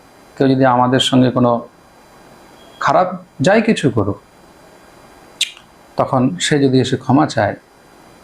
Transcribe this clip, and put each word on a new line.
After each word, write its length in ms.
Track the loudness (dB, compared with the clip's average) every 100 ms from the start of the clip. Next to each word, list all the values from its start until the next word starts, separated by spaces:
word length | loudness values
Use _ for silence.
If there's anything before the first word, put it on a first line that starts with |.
| -20 -20 -12 -2
কেউ 100 | 0
যদি 180 | 2 2
আমাদের 340 | 2 2 0
সঙ্গে 320 | 2 2 2
কোনো 360 | 2 0 0 -4 -20 -20 -20 -20 -20 -20 -20 -20 -20 -20 -8
খারাপ 340 | -2 0 0 -6 -14 -4
যাই 200 | 0 2
কিছু 280 | 2 0 -2
করুক, 300 | -2 -4 -6 -12 _ -20 -20 -20 -20 -20 -20 -20 -20 -16 -10 -10 -10 -20 -20 -10 -4
তখন 400 | -2 0 0 -2
সে 200 | -2 0
যদি 200 | 2 2
এসে 180 | 0 -2
ক্ষমা 280 | 0 0 0
চায়, 300 | -2 -4 -4 -14 _ -20 -20 -20 -20